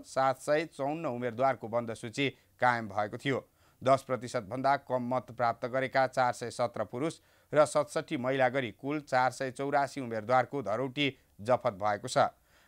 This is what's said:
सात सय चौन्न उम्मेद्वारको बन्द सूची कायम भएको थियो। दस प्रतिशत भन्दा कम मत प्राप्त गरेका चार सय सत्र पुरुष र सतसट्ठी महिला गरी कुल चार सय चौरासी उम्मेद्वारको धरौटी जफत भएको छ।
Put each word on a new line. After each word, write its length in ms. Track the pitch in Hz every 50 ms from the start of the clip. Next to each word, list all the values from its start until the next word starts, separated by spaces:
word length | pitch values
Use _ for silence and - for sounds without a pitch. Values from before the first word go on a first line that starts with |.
| 277
सात 340 | - - 135 135 135 127 -
सय 240 | - 147 151 156 170
चौन्न 380 | 160 - - 135 139 156 165 165
उम्मेद्वारको 600 | 143 120 120 123 120 113 117 131 135 123 - -
बन्द 260 | 110 110 120 120 113 110
सूची 340 | - - 113 104 135 139 131 - _ _ _ _ -
कायम 280 | 123 123 120 117 113 104
भएको 280 | 95 104 104 107 107
थियो। 260 | 120 - 143 127 104 - _ _ _ _ _ _ -
दस 220 | - 135 139 131 -
प्रतिशत 400 | - 131 113 123 117 - 123 101
भन्दा 320 | 90 120 131 131 139 139 135 -
कम 240 | - 127 127 123
मत 240 | 120 127 127 120 -
प्राप्त 340 | 117 - 123 117 113 - -
गरेका 380 | 120 120 131 131 127 - 135 131
चार 260 | 127 - 135 127 123 120
सय 180 | - 120 113
सत्र 320 | - - 120 117 - - 107
पुरुष 340 | - - 123 147 165 - - _ _ _ _ _ - 139
र 120 | 147 151
सतसट्ठी 520 | - - 151 143 - - 165 156 - 170
महिला 320 | 131 120 131 135 135 127 127
गरी 220 | 120 139 127 107 -
कुल 260 | - - 139 151 151
चार 300 | 143 - 131 127 127 127
सय 200 | 120 - 139 131
चौरासी 500 | 123 - 139 139 143 143 139 127 - 143
उम्मेद्वारको 600 | 131 117 113 110 104 110 127 127 123 - - 143 117
धरौटी 460 | 98 107 120 135 135 123 147 147 135 131 _ _ _ _ -
जफत 380 | 101 117 127 117 - 123 104 92
भएको 280 | 104 107 104 101 -
छ। 200 | 127 - 139 113 - - _ _ _ _ _ _